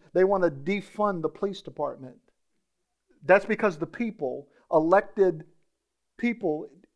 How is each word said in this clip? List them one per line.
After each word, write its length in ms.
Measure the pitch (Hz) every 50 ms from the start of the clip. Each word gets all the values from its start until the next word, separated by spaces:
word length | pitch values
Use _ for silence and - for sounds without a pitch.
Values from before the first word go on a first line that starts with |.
| _ _ -
they 100 | 180 190
wanna 260 | 196 202 190 180 170
defund 720 | 143 131 - 175 202 202 - - - 208 208 208 190 165
the 80 | 160 151
police 320 | - - 196 202 190 -
department. 580 | - 151 - - 147 135 127 131 131 131 - _ _ _ _ _ _ _ _ _ _ _ _ _ _ _ _ _ _ _ _ _ 147
That's 220 | 143 185 202 196
because 320 | - 214 - 226 202 165
the 100 | 151 165
people 640 | 160 - - 240 220 - - 147 127 127 139 143 _ _ _ _ -
elected 720 | - 156 156 165 185 202 208 - - 208 190 180 160 156 156 _ _ _ _ _ _ _ _ _ _ _ _ _ _
people 520 | - 233 240 226 233 202 165 151 156 - - - - _ _ _